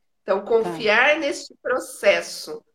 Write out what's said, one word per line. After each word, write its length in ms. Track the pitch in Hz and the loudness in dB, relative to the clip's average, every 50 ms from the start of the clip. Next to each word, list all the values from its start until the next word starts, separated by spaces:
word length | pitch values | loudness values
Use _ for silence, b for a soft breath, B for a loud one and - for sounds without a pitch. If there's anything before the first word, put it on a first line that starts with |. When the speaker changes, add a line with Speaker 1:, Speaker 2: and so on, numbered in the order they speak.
| _ _ _ _ _ | _ _ _ _ _
Speaker 1:
Então, 180 | - 190 202 | -2 -2 -2
Speaker 2:
Tá. 60 | 202 - | 0 2
Speaker 1:
confiar 720 | 233 226 220 175 170 - 226 208 208 226 254 294 302 320 | 2 2 2 0 -4 -2 0 2 4 4 4 4 2 2
neste 360 | 302 277 349 - - - - _ - | 0 -4 -6 -6 -10 -16 -20 _ -6
processo 1040 | 247 247 262 320 - - - - 208 180 170 170 - - - - - 151 - - _ | -4 -4 -4 -4 -6 -10 0 2 2 2 2 0 -4 -10 -12 -12 -12 -12 -14 -14 _